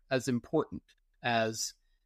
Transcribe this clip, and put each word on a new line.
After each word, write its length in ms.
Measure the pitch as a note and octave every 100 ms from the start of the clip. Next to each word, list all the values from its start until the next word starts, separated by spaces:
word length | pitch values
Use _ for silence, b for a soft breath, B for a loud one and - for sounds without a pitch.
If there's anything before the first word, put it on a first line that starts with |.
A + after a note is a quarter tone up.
| -
as 160 | C3 C3
important 560 | A#2+ - D#3 - - - _ _ _
as 520 | B2 A#2 A2+ A2 - - _ _